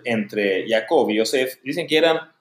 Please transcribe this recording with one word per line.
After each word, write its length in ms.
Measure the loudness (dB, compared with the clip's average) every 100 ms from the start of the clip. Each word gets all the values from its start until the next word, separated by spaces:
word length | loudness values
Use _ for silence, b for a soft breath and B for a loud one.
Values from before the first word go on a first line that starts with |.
entre 640 | -4 -2 -2 -2 0 0 0
Jacob 420 | -2 2 2 2
y 60 | 0
Yosef, 440 | 0 0 -2 -6
dicen 240 | -8 -6 0
que 100 | 2
eran 200 | 4 2 -4 _